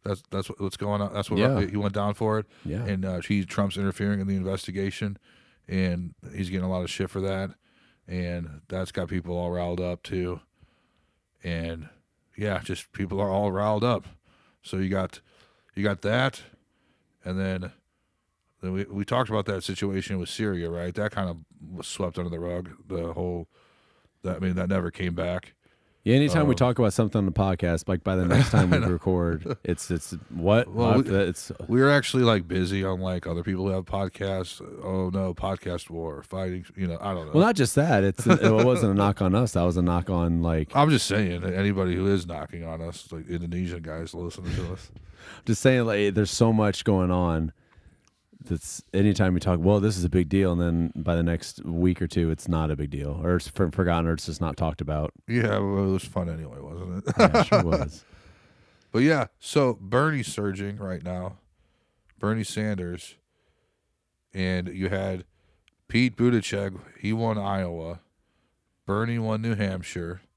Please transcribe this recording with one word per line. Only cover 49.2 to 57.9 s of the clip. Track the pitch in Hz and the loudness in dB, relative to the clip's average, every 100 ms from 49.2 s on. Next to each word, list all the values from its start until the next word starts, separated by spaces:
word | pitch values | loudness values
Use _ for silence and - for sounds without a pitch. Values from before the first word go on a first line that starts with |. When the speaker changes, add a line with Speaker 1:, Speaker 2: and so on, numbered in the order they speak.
| 95 | 4
Speaker 2:
we | 90 | 4
talk, | 95 87 | 2 2
"Well, | 90 104 | 4 4
this | 104 95 | 4 0
is | |
a | 87 | 2
big | 92 82 | 2 2
deal," | 98 95 | 2 2
and | 87 | 2
then | 87 82 82 - | 2 2 0 -2
by | 80 85 | 0 2
the | |
next | 85 85 - - | 2 0 -4 -12
week | - 82 90 87 | -6 2 2 2
or | 87 | 0
two, | - 82 | 0 0
it's | 80 - | 0 0
not | 82 78 | 0 0
a | 73 | -2
big | 73 | -4
deal, | 71 71 78 | -4 -6 -2
or | 85 90 | 2 2
it's | - | 0
for-, | - 90 | -2 0
forgotten, | - 87 85 82 | 2 2 2 2
or | |
it's | 82 - | 0 -4
just | 78 | -4
not | 80 - | -4 0
talked | 80 78 | -2 -2
about. | 73 76 76 _ - | -4 -2 -4 _ -4
Speaker 1:
Yeah, | 120 113 104 | 0 2 0
well, | 101 98 95 | 0 0 2
it | |
was | 95 | 0
fun | - 98 87 | -2 -6 -4
anyway, | 80 76 60 | -6 -10 -12
wasn't | 71 82 92 90 - | -12 -10 -8 -8 -4
it? | - | 6
Speaker 2:
Yeah, | 220 240 | 6 6
it | - | 4
sure | 95 | 4
was. | 85 143 78 | 4 0 0